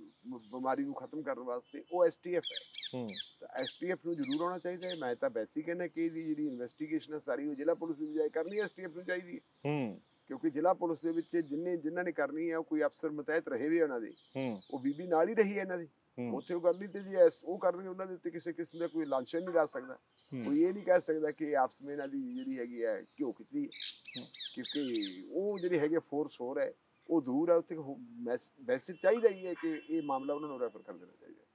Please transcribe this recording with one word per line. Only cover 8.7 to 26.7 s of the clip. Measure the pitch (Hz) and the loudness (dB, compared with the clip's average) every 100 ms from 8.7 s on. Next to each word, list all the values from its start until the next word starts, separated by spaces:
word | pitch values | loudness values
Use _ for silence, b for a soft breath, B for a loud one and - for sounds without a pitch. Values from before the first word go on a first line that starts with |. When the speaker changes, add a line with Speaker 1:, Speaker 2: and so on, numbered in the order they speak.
Speaker 1:
ਟੀ | - | -6
ਐਫ | 185 160 | -12 -8
ਨੂੰ | 185 | -4
ਚਾਹੀਦੀ | 180 175 170 | -4 -4 -12
ਹੈ। | - _ 143 | -14 _ -2
Speaker 2:
ਹੂੰ। | 147 117 92 _ _ - | 0 -2 -6 _ _ -12
Speaker 1:
ਕਿਉਂਕਿ | 131 160 | -2 -2
ਜ਼ਿਲ੍ਹਾ | 139 175 | 2 2
ਪੁਲਿਸ | 180 170 156 | 4 0 0
ਦੇ | 165 | -2
ਵਿੱਚ | 165 - 170 | -2 0 -2
ਜਿੰਨੇ, | 151 147 175 175 | 0 -2 -2 -2
ਜਿਨ੍ਹਾਂ | 151 175 | -2 -2
ਨੇ | 180 | -2
ਕਰਨੀ | 156 139 156 170 | 0 -2 0 0
ਹੈ, | 165 | -2
ਉਹ | |
ਕੋਈ | 160 151 | 0 0
ਅਫਸਰ | 147 - 160 | 0 0 -4
ਮੁਤਹਿਤ | 151 147 160 151 | -4 0 0 0
ਰਹੇ | 120 147 | -2 2
ਵੀ | 165 | 4
ਉਹਨਾਂ | 151 123 | 4 2
ਦੇ, | 107 - _ 131 | -6 -10 _ -4
Speaker 2:
ਹੂੰ। | 131 101 - | -2 -4 -6
Speaker 1:
ਉਹ | 135 | -4
ਬੀਬੀ | 135 147 180 | -2 -2 2
ਨਾਲ | 160 165 | 4 6
ਹੀ | 226 | 6
ਰਹੀ | 196 202 | 4 2
ਹੈ | |
ਇਹਨਾਂ | 190 175 | -2 -4
ਦੀ, | 160 _ _ - | -6 _ _ -6
Speaker 2:
ਹੂੰ। | 120 123 | -2 -4
Speaker 1:
ਉੱਥੇ | - | -2
ਉਹ | 175 | 4
ਕਰ | 170 | 4
ਲਈ | 180 202 | 4 -2
ਤੇ | 196 | -8
ਜੀ | 196 190 | -2 8
ਐਸ-, | 170 - | 8 8
ਉਹ | 160 180 | -4 2
ਕਰ | 190 175 | 2 2
ਰਹੇ, | 190 | -4
ਉਹਨਾਂ | 185 190 | -6 -8
ਦੇ | |
ਉੱਤੇ | 180 170 | -6 -6
ਕਿਸੇ | 165 170 | -6 -6
ਕਿਸਮ | 160 160 165 | -6 -8 -4
ਦਾ | 170 | -2
ਕੋਈ | 160 147 | -2 2
ਲਾਂਛਨ | 135 123 165 | 0 2 -2
ਨਹੀਂ | 185 165 | 4 4
ਲਾ | 147 | 4
ਸਕਦਾ। | 131 131 127 _ _ _ | 0 -8 -12 _ _ _
Speaker 2:
ਹੂੰ। | 131 | -6
Speaker 1:
ਕੋਈ | 120 147 | 2 4
ਇਹ | 180 | 4
ਨਹੀਂ | 202 | 4
ਕਹਿ | 180 180 | 4 6
ਸਕਦਾ | 160 156 151 | 6 0 0
ਕਿ | 151 147 139 | -2 0 2
ਆਪਸ | 127 - | 2 0
ਵਿੱਚ | 139 | -8
ਇਹਨਾਂ | 143 139 | -6 -4
ਦੀ | 139 127 | -4 -4
ਜਿਹੜੀ | 123 131 131 | -4 -4 -4
ਹੈਗੀ | 120 120 | -4 -2
ਹੈ, | 113 101 | 0 0
ਘਿਓ | - - 135 | -6 -4 -4
ਖਿਚੜੀ | - 110 143 143 | -4 -6 -4 -4
ਹੈ। | - - - - 135 | -6 -10 -10 -10 -8
Speaker 2:
ਹੂੰ। | - - - 127 | -8 -10 -8 -6
Speaker 1:
ਕਿਉਂਕਿ | 120 147 131 113 98 92 - | -4 -2 0 0 -2 -6 -6
ਉਹ | 160 202 196 | -2 0 0
ਜਿਹੜੀ | 180 170 | 2 2
ਹੈਗੀ | 151 165 | 4 2
ਫੋਰਸ | - 143 151 - | 0 -2 -2 -4
ਹੋਰ | 123 147 | -4 0
ਹੈ, | 131 | -2